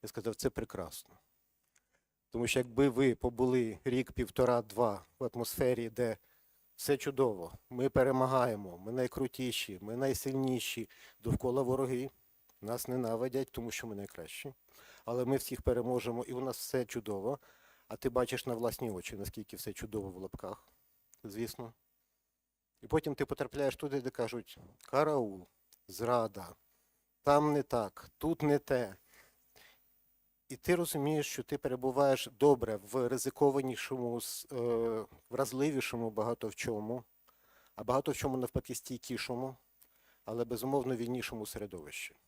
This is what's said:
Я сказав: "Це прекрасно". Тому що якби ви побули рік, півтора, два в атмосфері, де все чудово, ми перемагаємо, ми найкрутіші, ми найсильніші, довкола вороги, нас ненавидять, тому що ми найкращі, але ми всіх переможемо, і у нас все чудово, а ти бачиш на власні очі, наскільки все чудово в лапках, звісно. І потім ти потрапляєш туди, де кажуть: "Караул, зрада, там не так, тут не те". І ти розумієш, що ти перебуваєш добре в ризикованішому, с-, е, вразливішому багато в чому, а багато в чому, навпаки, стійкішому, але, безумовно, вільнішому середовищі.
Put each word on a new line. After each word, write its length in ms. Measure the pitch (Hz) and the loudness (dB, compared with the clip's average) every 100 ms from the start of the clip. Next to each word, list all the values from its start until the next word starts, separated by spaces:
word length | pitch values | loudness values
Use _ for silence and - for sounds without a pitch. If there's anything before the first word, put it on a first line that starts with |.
Я 80 | 110 | -10
сказав: 260 | - 107 104 | -6 -4 -2
"Це 140 | 135 | -2
прекрасно". 680 | - 117 - 85 - - - _ _ _ _ _ _ _ _ _ _ _ | -2 -8 -6 -8 -10 -18 -20 _ _ _ _ _ _ _ _ _ _ _
Тому 180 | 113 120 | -2 2
що 120 | 131 | 2
якби 300 | 123 117 139 | 2 6 6
ви 260 | 120 135 117 | 6 4 4
побули 640 | 123 117 127 127 117 104 | 0 2 4 4 2 -2
рік, 280 | - 123 127 | 0 0 0
півтора, 500 | - 120 - 123 120 | -2 -4 2 4 4
два 440 | 110 110 120 98 - _ | 2 2 2 2 -8 _
в 100 | 123 | -6
атмосфері, 560 | - 117 - 127 120 117 | -4 -6 0 2 2 -2
де 280 | 110 120 110 _ _ _ _ _ _ | -2 -2 -2 _ _ _ _ _ _
все 220 | - 139 | 0 0
чудово, 560 | - 135 131 98 82 - _ | 0 2 2 2 -8 -12 _
ми 200 | 123 131 | 0 2
перемагаємо, 880 | - 131 131 127 131 123 107 98 87 | 4 4 6 4 4 4 0 -6 -12
ми 140 | 98 | -6
найкрутіші, 880 | 123 123 - 131 - 127 117 - 95 | -2 -2 0 -4 -2 -4 -2 -6 -8
ми 140 | 101 120 | -6 -2
найсильніші, 920 | 135 127 - 131 131 127 - - 110 - - _ | 0 0 0 0 2 0 -2 -6 -8 -12 -20 _
довкола 420 | 117 113 127 123 | -2 0 2 0
вороги, 480 | 127 131 135 127 135 _ _ _ _ _ | 2 2 2 0 -4 _ _ _ _ _
нас 260 | 104 120 - | -8 -6 -2
ненавидять, 640 | 127 120 113 127 123 131 | -2 0 0 0 -2 -4
тому 200 | - 117 | -6 -8
що 160 | - 117 | -6 -8
ми 80 | 101 | -8
найкращі, 580 | 101 - 80 - 143 135 _ - - - - | -10 -12 -14 -12 -14 -16 _ -20 -20 -16 -6
але 200 | 120 123 | -2 2
ми 120 | 135 | 0
всіх 240 | - - | 0 -2
переможемо, 600 | - 123 120 123 117 117 | 0 2 2 0 0 -4
і 100 | 123 | -4
у 80 | 127 | -4
нас 160 | 131 120 | -4 -6
все 280 | - 131 120 | -2 -2 -2
чудово, 540 | 123 107 101 101 143 _ _ - _ _ | -4 -4 -4 -2 -4 _ _ -20 _ _
а 80 | 110 | -4
ти 140 | 135 | 0
бачиш 360 | 123 123 123 - | 2 0 0 -4
на 100 | 117 | -2
власні 360 | 117 110 123 | -2 -2 -4
очі, 260 | 95 - 104 | -4 -8 -8
наскільки 380 | 101 - 107 92 | -8 -8 -12 -10
все 180 | - | -10
чудово 380 | 98 113 107 98 | -8 -6 -6 -6
в 60 | 92 | -8
лапках, 500 | 95 - 95 104 - _ _ _ _ _ | -10 -8 -10 -10 -14 _ _ _ _ _
звісно. 500 | 110 101 113 - 117 117 _ _ _ _ _ _ _ _ _ _ | -12 -6 -6 -6 -14 -14 _ _ _ _ _ _ _ _ _ _
І 60 | - | 0
потім 280 | 156 151 139 | 0 0 -4
ти 100 | 143 | -4
потрапляєш 500 | 143 131 139 139 123 | -2 -6 0 0 0
туди, 260 | 147 139 | -4 -4
де 80 | 127 | -4
кажуть: 480 | - 113 120 - - - _ | -4 -4 -4 -10 -18 -20 _
"Караул, 680 | - 131 156 147 110 95 90 _ _ _ _ | -2 2 4 4 0 -4 -14 _ _ _ _
зрада, 680 | 92 117 123 101 98 85 - _ _ _ _ _ _ | -6 2 2 2 -4 -14 -16 _ _ _ _ _ _
там 300 | - 143 151 | 4 6 6
не 100 | 147 | 2
так, 480 | 135 123 104 - - _ | 2 0 -2 -6 -20 _
тут 240 | 151 165 | -2 0
не 180 | 151 143 | 4 2
те". 360 | - 131 113 95 _ - - _ _ _ - _ _ _ _ _ _ _ _ | 4 0 0 -8 _ -20 -20 _ _ _ -20 _ _ _ _ _ _ _ _
І 60 | 131 | -12
ти 200 | - 175 | 2 2
розумієш, 520 | 170 156 143 156 147 | 4 0 2 2 0
що 160 | - | -4
ти 140 | 120 143 | -4 -4
перебуваєш 720 | 143 127 131 131 143 135 - - | -2 0 0 4 6 6 0 4
добре 360 | 143 131 113 107 | 8 8 4 -4
в 320 | 98 135 120 | -4 0 0
ризикованішому, 1120 | 127 131 - 143 139 131 123 - 131 120 117 | 0 -2 4 4 6 0 -4 -4 -4 -2 -4
с-, 260 | - - - 135 | -6 -10 -8 -2
е, 500 | 120 117 117 110 104 - _ | 0 2 2 -2 -6 -12 _
вразливішому 840 | 123 139 131 147 139 117 120 113 | -2 -2 2 0 2 -2 -2 -4
багато 360 | 107 110 117 113 | -2 -2 -2 -6
в 80 | - | -6
чому, 480 | - 107 107 123 117 _ _ _ _ _ _ - | -4 -2 -2 -6 -8 _ _ _ _ _ _ -14
а 80 | |
багато 280 | 107 127 147 | 0 0 2
в 40 | 135 | -2
чому, 220 | 139 131 | 0 0
навпаки, 380 | 123 - - - | 0 -2 -4 -10
стійкішому, 800 | - 123 - 123 - 123 131 131 _ _ _ _ _ _ - | -8 -10 -6 -6 -4 -4 -6 -8 _ _ _ _ _ _ -8
але, 200 | 113 117 | -4 -2
безумовно, 500 | 120 123 139 127 123 | -2 0 0 0 -2
вільнішому 500 | 120 123 113 117 107 | -2 -4 -4 -8 -8
середовищі. 680 | - 104 92 76 - - - | -8 -8 -10 -12 -10 -12 -14